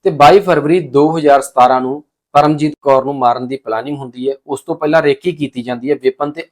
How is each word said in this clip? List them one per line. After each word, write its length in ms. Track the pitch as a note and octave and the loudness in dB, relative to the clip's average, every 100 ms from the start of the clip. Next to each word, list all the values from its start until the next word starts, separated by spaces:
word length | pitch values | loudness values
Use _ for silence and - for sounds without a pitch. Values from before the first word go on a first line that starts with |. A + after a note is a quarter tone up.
| F#3+ | -4
ਤੇ 60 | |
ਬਾਈ 280 | D3 D3 G3 | 2 4 4
ਫਰਵਰੀ 400 | F3+ D3+ D3 F3+ C#3 | 2 0 0 0 0
ਦੋ 160 | C#3 D3+ E3 | 2 2 2
ਹਜ਼ਾਰ 240 | D3 C#3 | 2 2
ਸਤਾਰਾਂ 380 | C3+ B2+ B2 B2+ | 2 2 4 4
ਨੂੰ 220 | B2+ D3 - _ _ | -2 -6 -12 _ _
ਪਰਮਜੀਤ 400 | C#3+ D3+ D3+ D3+ - | 2 2 0 -2 -2
ਕੌਰ 240 | C#3 C3+ C3 | 2 2 0
ਨੂੰ 100 | C#3 | 0
ਮਾਰਨ 320 | A#2+ B2 B2 | 0 0 -4
ਦੀ 100 | C3+ | -8
ਪਲਾਨਿੰਗ 400 | A2+ A2 C3+ C#3+ | -6 -6 -6 -10
ਹੁੰਦੀ 320 | B2+ B2 C3 | -12 -8 -6
ਹੈ। 60 | C#3 D3 | -6 -8
ਉਸ 140 | C3+ | -10
ਤੋਂ 140 | - D#3 | -8 -4
ਪਹਿਲਾਂ 260 | D3+ D#3+ | 0 2
ਰੇਕੀ 300 | D3 C3+ F3 | 2 0 -4
ਕੀਤੀ 300 | D3+ C#3 B2+ | -6 -8 -8
ਜਾਂਦੀ 280 | A#2+ A#2+ C3 | -8 -6 -4
ਹੈ 40 | D3 | -2
ਵਿਪਨ 280 | C3 - D3 | -2 -4 -6
ਤੇ 160 | D3+ - | -8 -10